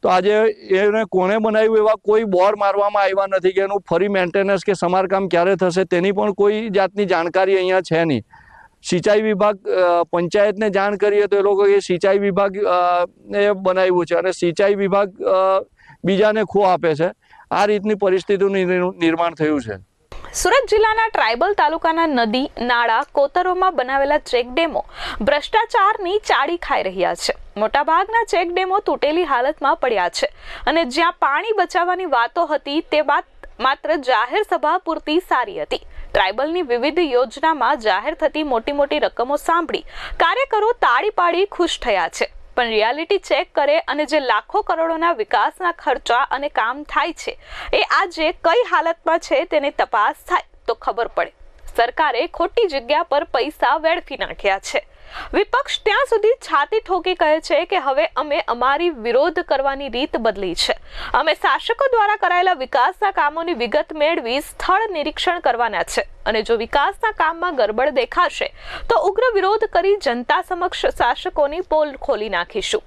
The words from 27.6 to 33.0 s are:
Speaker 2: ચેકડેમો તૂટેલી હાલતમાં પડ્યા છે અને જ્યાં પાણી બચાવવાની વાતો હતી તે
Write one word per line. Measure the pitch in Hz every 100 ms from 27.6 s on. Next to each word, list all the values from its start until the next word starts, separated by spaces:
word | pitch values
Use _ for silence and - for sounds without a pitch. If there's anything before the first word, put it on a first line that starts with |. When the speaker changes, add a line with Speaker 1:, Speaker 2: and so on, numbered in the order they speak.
| 214 269 294 330 403 453
Speaker 2:
ચેકડેમો | 453 359 349 349 370 392
તૂટેલી | 403 294 285 311
હાલતમાં | 339 262 254 311 269 -
પડ્યા | - 214 175
છે | - - - - - -
અને | 311
જ્યાં | 330 262 339
પાણી | 359 302 285 427 427
બચાવવાની | 349 370 349 359 370
વાતો | 254 233 - 330
હતી | 302 - 285
તે | 320 302